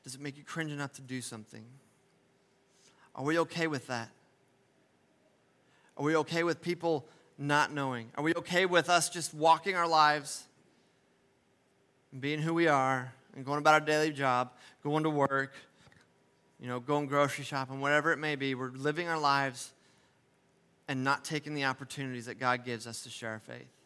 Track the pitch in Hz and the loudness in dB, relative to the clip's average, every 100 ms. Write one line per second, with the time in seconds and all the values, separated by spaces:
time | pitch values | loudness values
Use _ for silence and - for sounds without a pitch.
0 | 135 131 143 143 143 165 156 143 139 - | -14 -10 -10 -12 -10 -6 -6 -6 -8 -10
1 | 127 127 120 113 107 110 117 135 _ _ | -8 -8 -8 -12 -14 -18 -20 -20 _ _
2 | _ _ _ _ _ _ _ _ _ _ | _ _ _ _ _ _ _ _ _ _
3 | - - 139 165 160 170 160 139 - 120 | -18 -4 0 2 0 0 -2 -2 -4 -6
4 | 113 _ _ _ _ _ _ _ _ _ | -6 _ _ _ _ _ _ _ _ _
5 | _ _ _ _ _ _ _ _ _ - | _ _ _ _ _ _ _ _ _ -4
6 | 147 160 143 165 170 160 175 175 170 151 | 0 2 2 0 0 -2 -4 -4 -2 -2
7 | - - _ - 143 147 117 147 135 123 | -4 -20 _ -10 0 2 2 -2 -4 -6
8 | 113 - 156 165 165 175 185 175 165 175 | -8 -4 -2 -2 0 2 4 2 4 2
9 | 156 175 151 156 160 160 190 185 170 160 | 2 -4 -8 2 4 4 2 0 4 6
10 | 151 147 143 - - _ _ _ _ _ | 6 4 -4 -12 -14 _ _ _ _ _
11 | _ _ _ _ _ _ _ _ _ _ | _ _ _ _ _ _ _ _ _ _
12 | _ 135 139 151 160 165 165 143 131 131 | _ -8 -4 -2 0 4 6 6 4 0
13 | 127 - _ 135 131 147 151 156 151 151 | -4 -14 _ -14 -4 2 6 6 6 2
14 | 156 143 135 123 127 - - _ 147 151 | 2 0 2 2 0 -8 -20 _ -2 0
15 | 156 147 139 135 135 - - _ - - | 2 2 2 2 -2 -10 -20 _ -20 -20
16 | _ _ _ _ _ _ 123 123 123 147 | _ _ _ _ _ _ -8 -8 0 -2
17 | 143 143 143 147 135 139 131 135 139 147 | 2 2 2 0 -6 -6 -6 -2 4 4
18 | 151 143 151 143 135 127 127 131 143 151 | 4 0 -2 -2 -4 -4 -6 -4 -4 -2
19 | 175 160 147 139 139 127 - _ _ _ | -4 0 2 2 0 -4 -14 _ _ _
20 | _ _ _ _ _ _ _ _ - 135 | _ _ _ _ _ _ _ _ -6 -2
21 | 135 143 - 151 147 147 139 131 135 - | 0 0 -2 -6 -6 -2 -2 -2 -8 -8
22 | 135 123 117 117 131 123 123 117 117 117 | -8 -8 -10 -2 0 0 -2 -8 -8 -12
23 | 123 - 117 110 - 120 127 _ | -12 -10 -10 -10 -12 -16 -18 _